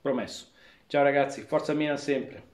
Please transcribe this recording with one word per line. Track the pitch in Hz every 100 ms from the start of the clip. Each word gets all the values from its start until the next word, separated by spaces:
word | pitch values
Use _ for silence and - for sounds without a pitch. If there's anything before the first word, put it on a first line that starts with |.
Promesso. | 143 123 98 - - _ - - _
Ciao | 143
ragazzi, | 143 139 139 -
forza | - - -
Milan | 151 151 139
sempre. | 143 139 120 - -